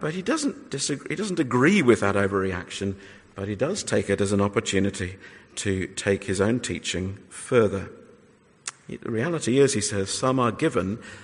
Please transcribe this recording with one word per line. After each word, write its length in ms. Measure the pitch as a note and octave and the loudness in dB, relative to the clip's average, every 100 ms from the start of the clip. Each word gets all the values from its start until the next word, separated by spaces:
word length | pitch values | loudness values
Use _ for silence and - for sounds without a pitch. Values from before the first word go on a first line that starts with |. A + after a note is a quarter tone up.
but 140 | D3+ | -6
he 60 | F3 | -4
doesn't 480 | F#3+ D#4 C#4+ - - | -2 -2 -2 -6 -8
disagree, 380 | C#3 - C#3 - | -6 -4 -4 -6
he 60 | D#3 | -6
doesn't 240 | G#3 E3+ | -4 -2
agree 400 | C3+ B2 C#3 G3+ | 2 4 6 6
with 200 | B2+ G#2+ | 6 6
that 160 | G2+ G2 | 4 2
overreaction, 800 | G2 G2 F#2+ F2+ F#2 - G2 F#2+ - - - | 0 0 0 -4 -8 -6 -6 -6 -12 -20 -20
but 140 | - G2 | -10 -8
he 60 | |
does 280 | G2+ C3+ G#3 | -2 -2 -2
take 280 | - G#2+ G2+ | -2 0 2
it 100 | G2 | 2
as 120 | G2+ | 2
an 80 | G2+ | 2
opportunity 760 | G2+ A2+ - G2 G2 - F2+ F#2+ - - - | 2 2 0 0 0 -2 -8 -8 -18 -20 -16
to 320 | - G2+ F#2+ F2 | -8 -2 -2 -4
take 360 | - - G2 | -4 0 0
his 160 | - F#2+ | 0 0
own 200 | G2+ B2 | 2 2
teaching 580 | - D#2+ - - F#2 G2 - | -2 -6 -4 -4 -4 -8 -14
further. 580 | - - B2+ G#2+ F#2+ F#2 - - - _ _ _ _ - - - | -18 0 4 4 0 -8 -14 -20 -20 _ _ _ _ -16 -14 -14
The 220 | - - | -12 -6
reality 480 | A2+ C#3+ E3 - C3 | -4 -2 -2 2 4
is, 160 | C#3 | 6
he 60 | A#2+ | 4
says, 300 | G2 G2+ G2 | -2 -2 -2
some 280 | - C3 C3 | -2 0 2
are 140 | A#2+ | 2
given 460 | G2+ D#3 D3+ F#2 A#2 - - | 0 0 0 -2 -4 -10 -18